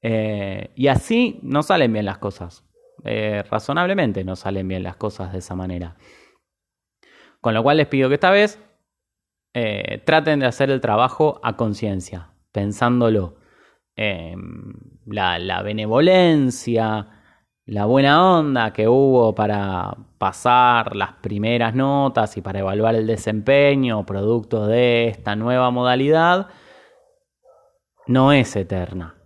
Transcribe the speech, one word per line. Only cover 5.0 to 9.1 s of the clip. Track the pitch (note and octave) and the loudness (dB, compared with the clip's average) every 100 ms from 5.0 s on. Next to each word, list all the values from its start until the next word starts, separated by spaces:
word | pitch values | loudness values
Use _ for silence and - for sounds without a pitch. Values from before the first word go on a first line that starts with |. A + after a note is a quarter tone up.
| G#2+ - F#2 | -8 -8 -10
de | F#2 | -10
esa | - F#2 | -10 -8
manera. | F#2 F2+ F2 E2+ _ _ _ _ _ _ _ _ _ _ _ _ _ _ | -8 -8 -10 -14 _ _ _ _ _ _ _ _ _ _ _ _ _ _
Con | A#2+ | -2
lo | A2 | 2
cual | B2+ D#3 | 2 2
les | C#3+ | 2
pido | C#3 C3 | 2 2
que | C#3+ | 2
esta | F3+ | 4
vez, | G3 G#3 G#3 _ _ _ _ _ | 4 2 -2 _ _ _ _ _